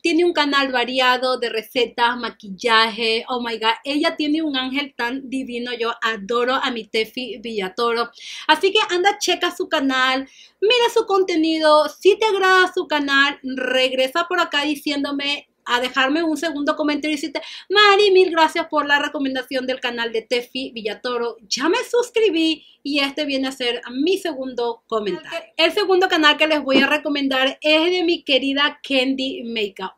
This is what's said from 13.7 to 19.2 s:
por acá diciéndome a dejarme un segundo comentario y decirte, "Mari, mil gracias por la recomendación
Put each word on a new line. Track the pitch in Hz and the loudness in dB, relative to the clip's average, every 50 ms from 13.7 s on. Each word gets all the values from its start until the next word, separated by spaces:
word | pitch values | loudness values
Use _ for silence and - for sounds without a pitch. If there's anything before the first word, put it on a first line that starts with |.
| 254 262 254 262 262 254 262 262 - 339 339 | 2 2 2 2 2 0 -2 0 0 -4 -2
por | 339 359 349 | 0 0 0
acá | 339 339 - 285 | 0 0 -2 -2
diciéndome | 285 302 302 285 - 302 285 285 277 277 285 277 277 285 285 - _ _ _ _ _ | -2 -2 -4 -4 -4 -6 -4 -4 -4 -4 -6 -4 -4 -4 -6 -6 _ _ _ _ _
a | - 240 247 | -2 -2 0
dejarme | 247 254 262 269 262 269 294 330 339 | 0 0 0 0 2 2 2 0 0
un | 320 311 | 0 -2
segundo | 294 349 330 285 294 294 302 311 | -2 -4 -4 -4 -2 -2 -2 -2
comentario | 285 311 294 294 285 285 302 302 | 0 -2 -2 -2 -2 -2 -4 -4
y | |
decirte, | 294 330 302 - 311 330 - - - - _ | -4 -6 -8 -8 -10 -10 -10 -16 -18 -8 _
"Mari, | 381 415 415 415 392 392 415 415 | 2 4 6 6 6 6 6 6
mil | 370 370 370 339 | 6 6 6 4
gracias | 330 330 320 - - 339 320 | 4 2 2 2 2 -4 -4
por | - 311 302 285 | -2 -2 -2 2
la | 285 294 285 | 2 0 0
recomendación | 294 294 294 302 | 0 -2 -4 -4